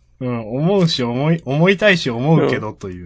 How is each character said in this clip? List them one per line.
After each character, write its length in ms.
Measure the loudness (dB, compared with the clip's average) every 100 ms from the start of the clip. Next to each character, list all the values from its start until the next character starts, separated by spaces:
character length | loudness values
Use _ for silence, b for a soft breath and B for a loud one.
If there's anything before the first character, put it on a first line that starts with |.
| _ -10
う 100 | -6
ん、 260 | -6 -6 -4
思 220 | 0 2
う 100 | 2
し、 140 | 0
思 300 | -2 -2 0
い、 100 | 0
思 240 | 0 2 2
い 80 | 4
た 140 | 2
い 80 | 2
し、 100 | 0
思 260 | -2 2
う 140 | 4 2
け 120 | -2
ど 120 | -6
と 160 | -10 -12
い 100 | -12